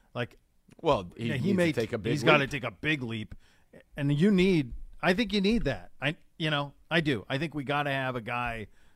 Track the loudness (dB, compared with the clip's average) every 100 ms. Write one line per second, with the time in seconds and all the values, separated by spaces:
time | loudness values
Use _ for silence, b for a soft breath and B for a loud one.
0 | b -8 -8 -8 _ _ _ -4 2 2
1 | 0 -6 -4 -2 0 2 2 2 -2 -2
2 | -2 2 4 4 4 -4 -8 -6 -2 -2
3 | -4 -6 -8 -14 b b b -20 -16 -4
4 | 0 4 6 6 6 4 0 -8 -14 -2
5 | 0 2 0 0 2 2 0 -4 -8 -6
6 | -6 -6 _ -6 -2 -2 -4 -10 _ 0
7 | 0 -2 -2 -4 -4 -6 -4 -2 -2 -2
8 | -2 -4 -6 -6 -6 -8 -12 b b